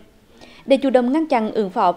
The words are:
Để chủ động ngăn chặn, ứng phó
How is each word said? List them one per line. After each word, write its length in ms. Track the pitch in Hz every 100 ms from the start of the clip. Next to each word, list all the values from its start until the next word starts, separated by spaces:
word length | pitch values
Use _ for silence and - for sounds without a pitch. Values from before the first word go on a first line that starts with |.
| - _ _ - - - -
Để 120 | 269
chủ 120 | 277
động 220 | 254 247
ngăn 160 | 285 320
chặn, 240 | 254 220
ứng 180 | - 202
phó 220 | 185 190